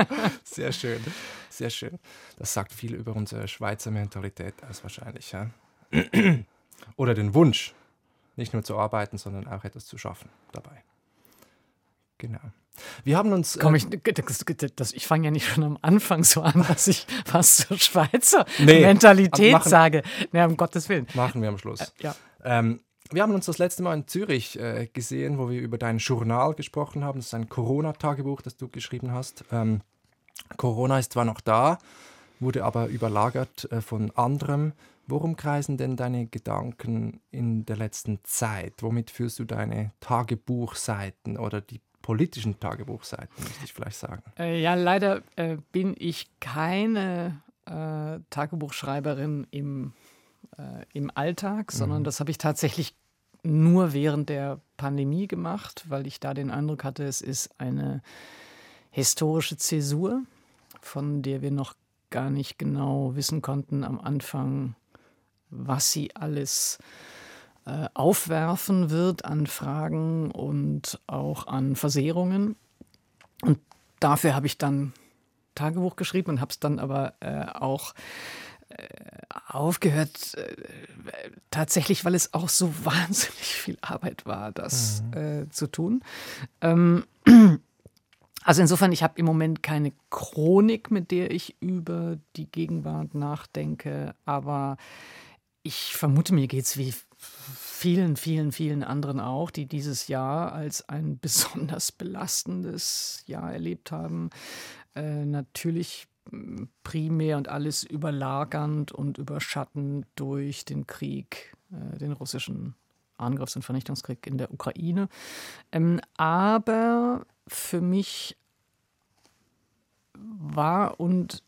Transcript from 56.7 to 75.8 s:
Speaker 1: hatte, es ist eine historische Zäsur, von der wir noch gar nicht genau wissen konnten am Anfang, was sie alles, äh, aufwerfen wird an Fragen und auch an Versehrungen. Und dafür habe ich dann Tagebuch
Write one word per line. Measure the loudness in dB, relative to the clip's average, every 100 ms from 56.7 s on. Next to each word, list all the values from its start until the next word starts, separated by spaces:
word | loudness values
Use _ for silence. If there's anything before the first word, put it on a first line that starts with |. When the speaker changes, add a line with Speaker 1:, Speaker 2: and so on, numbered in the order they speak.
| -4
Speaker 1:
hatte, | -6 -6
es | -6 -6
ist | -6 -8 -8 -8
eine | -6 -4 -4 -6 -10 -20 -20 -20 -20 -20 -20 -20 _
historische | -2 0 0 0 0 -2 -4
Zäsur, | -2 -2 0 -2 -2 -2 -6 _ _ _ _ -20
von | -12 -6 -4 -4
der | -4 -4
wir | -2
noch | -4 -4 -12 _ _ -10
gar | -6 -2
nicht | -4 -6 -6
genau | -4 -2 -2 -2 -2 -2
wissen | -2 -2
konnten | -2 -4 -4 -4
am | -4 -6
Anfang, | -4 -4 -4 -4 -2 -2 -6 -10 _ -20 _ _ _ _ -18
was | -10 -4 0 0
sie | -2 -6
alles, | -8 -6 -4 -4 -4 -4 -6 -14 -20 -20 -20 -20 -20 -20 _ -10
äh, | -8 -6
aufwerfen | 2 2 2 0 -2 0 -2 0 2 2
wird | 2 0 0
an | -4 -2 -2
Fragen | -4 -6 -4 -2 -2 -2 -2 -4
und | -6 -4 -2 -2 -4 -6 -12 -8
auch | -6 -4 -6 -6
an | -2 0
Versehrungen. | 0 0 0 0 0 0 0 -2 -4 _ _ -20 _ _ _ _ -2
Und | 2 2 _ _ _ 0
dafür | 2 4 4 2
habe | 0
ich | -2
dann | 0 0 -2 -8 _ _ _ _ _ -6
Tagebuch | -4 0